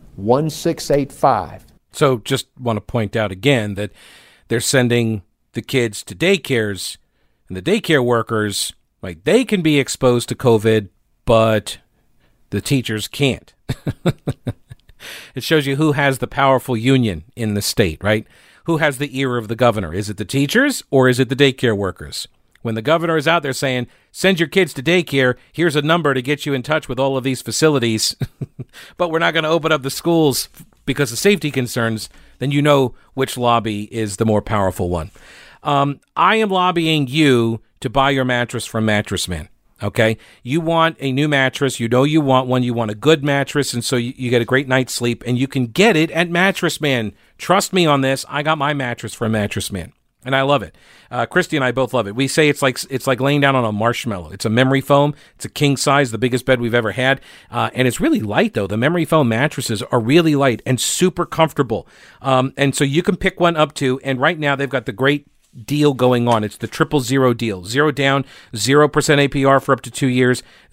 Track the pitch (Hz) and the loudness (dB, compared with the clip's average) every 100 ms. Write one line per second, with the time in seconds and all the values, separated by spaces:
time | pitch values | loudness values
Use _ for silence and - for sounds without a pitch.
0 | - - 101 131 156 156 175 - - 143 | -20 -4 0 2 0 -2 -4 -4 0 0
1 | 135 - 143 110 80 92 - _ _ - | -2 0 0 0 -4 -12 -20 _ _ 0
2 | 143 120 - 135 - - 120 107 - 120 | 0 0 -2 -6 -6 -8 -4 -4 -4 -4
3 | 101 113 104 95 135 131 104 98 104 - | -2 -2 -4 0 0 2 0 -6 -8 -10
4 | - - _ _ - 120 - 135 120 120 | -20 -20 _ _ -4 -4 0 2 2 2
5 | 113 107 - _ _ 120 - 135 117 101 | 0 -4 -8 _ _ -12 -4 -2 -2 -4
6 | - 95 175 196 - 120 107 92 - - | -14 -4 0 0 0 -2 -2 -6 -12 -14
7 | _ _ _ _ - 92 98 214 - 147 | _ _ _ _ -14 -8 -2 -2 2 2
8 | 120 117 110 113 107 98 - - _ _ | 4 0 0 -2 -2 -4 -8 -10 _ _
9 | 95 85 147 226 233 202 156 143 127 - | -14 -6 2 2 2 0 2 2 0 0
10 | 127 120 - - 123 113 110 110 98 _ | 2 2 0 0 2 4 4 2 -2 _
11 | _ _ - 113 113 110 - - _ _ | _ _ 2 4 4 2 -2 -12 _ _
12 | _ _ _ _ _ 101 - 139 113 107 | _ _ _ _ _ -6 -2 -2 -2 -6
13 | - - 143 90 - _ - - - - | -8 -2 -2 -2 -10 _ -12 -10 -10 -4
14 | 175 - - - - - _ - _ _ | -4 -4 -8 -10 -10 -12 _ -20 _ _
15 | - - - 131 - 156 139 139 156 135 | -18 -18 -16 -10 0 0 2 0 0 2
16 | 139 131 120 - 139 127 - 117 120 135 | 0 0 -4 0 2 2 0 0 2 4
17 | 113 82 - - 110 101 - - 95 76 | 2 -4 -10 -8 -4 -2 -2 0 0 0
18 | 101 110 - _ _ _ - 160 156 131 | 0 0 -2 _ _ _ -4 0 0 -2
19 | 147 131 135 120 107 113 123 107 82 90 | -6 -4 -4 -4 -6 0 2 2 -4 -6
20 | 101 101 104 135 143 - 285 - - 135 | -6 -8 -4 -2 0 2 0 -2 0 4
21 | 127 127 123 131 139 127 120 101 95 - | 4 4 0 2 2 2 0 0 -4 -6
22 | 98 - - _ _ _ 117 110 113 165 | -12 -12 -14 _ _ _ -8 -4 0 0
23 | 165 160 143 170 143 127 139 127 120 _ | 0 -2 0 0 -2 -4 -4 -4 -6 _
24 | _ - 190 175 160 190 170 143 131 180 | _ -2 0 2 0 0 -2 -2 0 0
25 | - 135 127 123 _ - 170 143 147 175 | 2 2 2 0 _ -4 -2 0 0 0
26 | 147 131 123 143 147 135 131 156 - 123 | 0 0 -2 -4 -2 -4 -2 -4 -4 -2
27 | 135 135 127 127 - - 156 143 117 110 | -2 -2 -2 -4 -6 0 2 4 2 0
28 | - - - - - - - - - - | -2 -4 -8 -8 -14 -14 -18 -20 -14 -4
29 | 175 160 170 160 156 165 156 151 135 - | -2 0 0 0 0 0 2 0 -2 -4
30 | 170 170 151 120 - - - _ - 135 | 0 4 4 2 -6 -14 -20 _ -6 -2
31 | 135 117 202 190 151 135 123 123 113 110 | -4 0 2 2 0 -4 -4 -2 -2 -2
32 | - - - - 135 143 147 139 127 - | -8 -18 -20 -6 -2 2 4 4 2 -4
33 | _ 131 135 127 120 117 110 104 107 113 | _ -4 -4 0 2 2 0 -6 -6 -6
34 | 107 98 110 107 - 107 95 - 90 87 | -6 0 2 2 0 0 0 -2 -4 -4
35 | 78 - - - - - 151 143 139 139 | -6 -16 -20 -20 -20 -10 -2 0 0 -4
36 | _ - 175 220 214 185 180 175 160 156 | _ 0 2 2 0 0 0 0 0 0
37 | 131 151 147 120 113 113 - _ 123 135 | 0 2 4 4 2 -4 -10 _ -4 0
38 | 139 135 127 123 120 117 - 113 110 104 | 0 0 0 -2 -2 -6 -6 -2 0 0
39 | - 95 - 82 82 _ _ _ 101 - | -2 -6 -6 -8 -12 _ _ _ -6 0
40 | 113 110 - _ 120 156 165 165 160 160 | 0 0 -10 _ -4 -2 0 2 0 0
41 | 135 131 151 143 131 - 135 - 117 123 | -4 0 0 2 0 0 -2 -2 0 2
42 | 147 156 139 131 131 127 120 117 110 107 | 2 2 2 2 2 0 0 -2 -4 0
43 | 139 160 143 139 135 147 131 120 - 123 | 2 2 2 -2 -2 -2 -4 -4 -2 -2
44 | 120 - 123 120 117 131 135 131 123 - | -4 -6 0 0 2 0 0 -2 -2 -4
45 | 120 117 - 123 131 135 120 135 220 160 | -4 -4 -4 -2 -2 -2 -2 2 4 4
46 | 156 160 175 175 190 - 170 - 151 123 | 0 0 -2 0 0 0 -4 -2 -2 -2
47 | 107 - _ - - 190 - 185 160 143 | -4 -10 _ -8 0 0 2 2 2 2
48 | 135 135 - 143 147 160 139 147 123 117 | 0 -2 -6 -4 -2 -2 -2 -2 -6 -8
49 | 110 - 110 107 101 101 - 95 - _ | -12 -6 -2 -2 -2 -6 -6 -8 -12 _
50 | _ _ 127 135 135 143 90 - _ - | _ _ -4 0 2 0 -2 -14 _ -20
51 | _ 120 117 180 - 151 127 120 127 127 | _ -6 -2 -2 0 0 0 0 0 -2
52 | 101 113 135 - 151 143 135 - - 131 | -2 -2 -2 2 2 2 -2 -2 -6 -4
53 | - 127 135 147 139 131 113 104 117 120 | -2 0 0 2 2 2 0 0 -2 -2
54 | 123 95 80 98 113 113 131 135 131 143 | -6 -8 -12 -6 0 2 4 2 2 2
55 | 147 147 _ _ - - 143 131 147 139 | 2 -2 _ _ -14 0 0 2 2 2
56 | 131 110 123 120 - 123 120 120 110 107 | 0 -2 -2 0 0 0 2 0 0 -2
57 | 131 139 - - _ 117 113 117 127 117 | -2 -2 -6 -20 _ -4 -2 0 -2 0
58 | 277 285 107 123 220 113 98 107 135 175 | 0 0 0 0 0 0 -2 0 0 0
59 | 151 160 123 113 147 - - 101 - 127 | 2 2 2 2 -2 -4 -6 -6 -2 -2
60 | 110 160 160 143 139 110 - 127 - - | 4 4 4 2 2 0 -2 -2 -2 0
61 | 185 170 165 - 160 - 123 104 - _ | 0 0 -4 0 0 0 -2 -4 -8 _
62 | - - 139 131 135 - 139 - 143 147 | -20 -8 0 0 0 0 -2 0 0 0
63 | - 190 190 - 170 160 151 - 135 131 | 0 -2 -4 0 0 2 -2 0 -2 -2
64 | 139 127 147 165 147 139 139 131 113 101 | -4 -2 -2 0 -2 -2 -2 -4 -6 -2
65 | 135 147 - _ _ 127 107 147 147 127 | 0 0 -6 _ _ -16 -4 2 2 4
66 | 127 123 120 113 104 - 110 - 156 151 | 2 4 4 2 0 -6 -8 -2 0 0
67 | 120 135 127 117 117 95 90 127 156 139 | 0 2 2 2 -2 -6 -4 0 0 2
68 | 139 139 131 - - 110 110 143 147 151 | 0 0 -2 -12 -14 -4 2 4 4 2
69 | 151 143 143 143 135 135 - 135 117 - | 2 4 2 2 4 4 2 -2 -4 -4
70 | 135 127 127 123 - - _ | 0 4 2 2 -4 -20 _